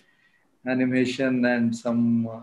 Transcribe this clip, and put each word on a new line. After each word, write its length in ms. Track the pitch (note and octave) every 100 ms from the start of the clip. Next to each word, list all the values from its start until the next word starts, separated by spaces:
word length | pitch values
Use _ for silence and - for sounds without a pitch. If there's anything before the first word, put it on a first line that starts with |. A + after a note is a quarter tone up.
| - _ _ _ _ _ B2+
animation 760 | B2+ B2+ B2+ B2+ B2+ C3 B2+
and 300 | B2 A#2+ A#2
some, 520 | A2+ A#2+ A#2 A#2 A#2 A2+
uh, 120 | A2+